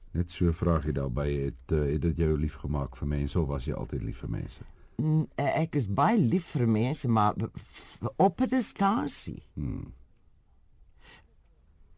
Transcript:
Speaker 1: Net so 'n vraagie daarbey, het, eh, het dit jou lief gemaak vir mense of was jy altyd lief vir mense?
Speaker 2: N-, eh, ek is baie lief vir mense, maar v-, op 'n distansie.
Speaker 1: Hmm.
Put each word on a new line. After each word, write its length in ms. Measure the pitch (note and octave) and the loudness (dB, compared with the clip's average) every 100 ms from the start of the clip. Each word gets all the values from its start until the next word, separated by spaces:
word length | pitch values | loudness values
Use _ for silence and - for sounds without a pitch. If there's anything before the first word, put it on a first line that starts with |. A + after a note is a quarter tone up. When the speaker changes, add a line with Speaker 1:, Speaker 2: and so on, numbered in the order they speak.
| - | -6
Speaker 1:
Net 200 | E2 F2 | -2 -2
so 140 | - E2+ | 2 2
'n 80 | |
vraagie 400 | E2 E2+ D#2 D2 | 4 2 2 2
daarbey, 400 | C#2 C2+ B1 D2 C#2+ C#2 | -2 -2 0 0 0 -2
het, 260 | - - | -6 -2
eh, 200 | D#2 D2 | 0 2
het 80 | D2+ | 2
dit 160 | E2+ D#2+ | 0 2
jou 200 | D#2+ D2+ | 2 2
lief 180 | D#2 - | 0 -4
gemaak 400 | C#2+ D2 C#2 - | -4 -2 -4 -6
vir 120 | D2 | -2
mense 320 | D2 C#2+ F2+ | -2 0 0
of 80 | C#2+ | 0
was 180 | C#2 C2+ | -2 -4
jy 80 | |
altyd 280 | - A#1 B1+ | -6 -4 -6
lief 160 | A1 A1+ | -6 -8
vir 120 | A1 | -6
mense? 320 | G#1 G1+ - - - - - | -6 -8 -12 -18 -20 -14 -4
Speaker 2:
N-, 260 | D#3 D#3 - - | 2 2 0 -2
eh, 260 | C#3 - | 0 0
ek 140 | D#3+ D3 | 0 -2
is 120 | G2 | 0
baie 300 | G2+ D#3+ A#3 | 2 4 4
lief 280 | B2 F3 - | 4 2 0
vir 220 | C3 A#2 | 0 2
mense, 400 | G#2+ A#2+ D#3 B2+ | 2 2 0 2
maar 260 | A2 G#2 - | 4 4 2
v-, 720 | A2+ - - - - - G#2+ - | -4 -6 -16 -20 -20 -8 -8 2
op 240 | F#3+ - | 2 2
'n 60 | A3+ | 0
distansie. 960 | B3+ G#3+ - G3 A3 - - - - - | 0 -2 0 2 2 -4 -8 -12 -12 -12
Speaker 1:
Hmm. 400 | - C#2 G1+ - - - _ _ _ _ _ _ - - - - - _ _ _ _ _ _ - | -8 -6 -6 -10 -16 -20 _ _ _ _ _ _ -20 -20 -20 -20 -20 _ _ _ _ _ _ -20